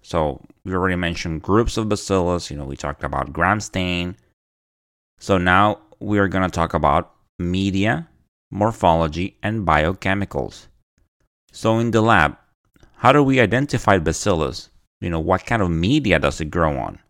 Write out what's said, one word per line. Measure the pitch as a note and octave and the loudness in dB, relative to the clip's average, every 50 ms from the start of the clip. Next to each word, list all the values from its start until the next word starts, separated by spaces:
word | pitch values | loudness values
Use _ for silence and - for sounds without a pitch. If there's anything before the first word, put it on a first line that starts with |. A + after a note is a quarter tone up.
So | _ - - E2+ D#2 D2 C2 B1+ - _ _ _ _ | _ -4 -2 -2 -2 -2 -4 -8 -16 _ _ _ _
we | F2+ F#2 | -6 -2
already | F2+ F2+ F#2 F2+ | -2 0 0 0
mentioned | F2 F2+ E2+ E2+ - - F2 E2 D2+ | 0 -2 -4 -4 -4 -6 -6 -6 -6
groups | - - F#2+ A2 A#2+ - - | -2 2 2 4 2 2 -2
of | A2 A2 G#2+ | -4 -2 -2
Bacillus, | G#2 G2+ - - G2 F#2+ F2 F2 F2+ E2+ - - | -2 -4 -2 -2 0 0 2 0 -2 -4 -4 -8
you | - | -12
know, | D2 C#2 | -10 -10
we | C2+ C#2 | -10 -10
talked | B1+ - D2 D2 _ - | -8 -8 -8 -8 _ -8
about | C#2 C2+ C#2 C2 B1 | -6 -4 -4 -6 -6
Gram | D2 E2 E2+ F#2 G#2 G#2+ | -2 0 2 2 2 0
stain. | G#2 - - F#2+ F2+ F2+ F2+ F2+ F2 F2+ F#2 _ _ _ _ _ _ _ _ _ _ _ _ _ _ _ _ _ _ _ _ _ | -2 -6 -6 -4 -4 -2 -2 -4 -4 -6 -8 _ _ _ _ _ _ _ _ _ _ _ _ _ _ _ _ _ _ _ _ _
So | - - G2 F#2 | -2 0 0 2
now | F2+ F2+ F2+ F#2+ G#2 G#2+ G#2 - _ _ - _ | 4 4 4 4 4 4 0 -2 _ _ -18 _
we | G#2+ G#2 G#2 G2+ | -4 -2 2 2
are | G2 F#2+ | 2 2
gonna | E2+ F#2+ F#2 F2+ | 0 -2 -2 -2
talk | - E2+ E2 D#2+ - | 0 -2 -2 -2 -2
about | D#2+ D2 C#2+ C#2+ E2+ F2 - _ _ _ _ _ - | 0 2 2 2 2 0 -4 _ _ _ _ _ -6
media, | F2 F2 F2+ F#2+ G2 G2 F#2 F#2+ G2 A2 A#2+ - E3 _ _ _ _ _ _ _ _ _ | -4 -4 -2 0 -2 0 0 0 0 0 -2 -2 -6 _ _ _ _ _ _ _ _ _
morphology, | - G2 G#2 A2+ A2+ - - F2 E2 E2 E2 D#2+ D2+ E2+ F#2 G2 _ _ | -4 -2 0 0 0 2 2 2 4 4 2 -2 -2 -6 -6 -8 _ _
and | - G#2 A2 A2+ G2 | -6 -6 -4 -2 0
biochemicals. | E2 D#2 D2+ D2+ E2+ F#2 - - G2 G2 G2+ G2 - - D2+ A#1 G1+ - - - - _ _ _ _ _ _ _ _ _ _ _ _ _ _ _ _ | 2 2 2 2 0 -2 -4 -4 -4 -2 -2 -4 -6 -6 -6 -6 -6 -10 -18 -20 -20 _ _ _ _ _ _ _ _ _ _ _ _ _ _ _ _
So | _ - - A2+ A2+ A2+ | _ -4 -2 0 0 0
in | A#2 A#2+ | 0 0
the | A2 A2+ | 0 2
lab, | A2 A2+ A2+ F#2 D2+ D2 - _ _ _ _ _ _ _ _ _ _ _ _ | 2 4 4 4 4 2 0 _ _ _ _ _ _ _ _ _ _ _ _
how | - - B2 | 0 2 4
do | C#3 D3 | 6 6
we | C#3+ C3+ C3+ B2+ | 4 4 4 4
identify | A#2 F#2+ G#2+ B2+ C#3+ - - A#2+ - - G2 F#2 | 4 4 2 0 -2 -2 -4 -2 2 2 2 4
Bacillus? | D#2 E2 D#2+ - - G#2 F#2 E2 D2+ B1+ - - - _ _ _ _ _ _ _ | 2 0 -2 0 0 0 0 2 0 -2 -4 -10 -14 _ _ _ _ _ _ _
You | G2+ F2+ | -6 -4
know, | E2+ D#2+ | -4 -2
what | D#2 F2 F#2 F#2 - | 0 0 0 0 0
kind | - A#2+ A2+ | -4 -2 0
of | G2 F2 | 0 0
media | E2+ D#2+ E2+ G2+ C#3+ D#3 C3+ G#2+ E2+ D2+ | 0 0 2 2 2 2 2 2 2 2
does | C#2 C#2+ C2 - | 2 0 -2 -2
it | E2 D2+ | -8 -4
grow | - F#2 E2 D#2 D2 B1+ | 0 0 0 0 0 -4
on? | G#1+ G1+ G1+ - _ | -6 -8 -12 -16 _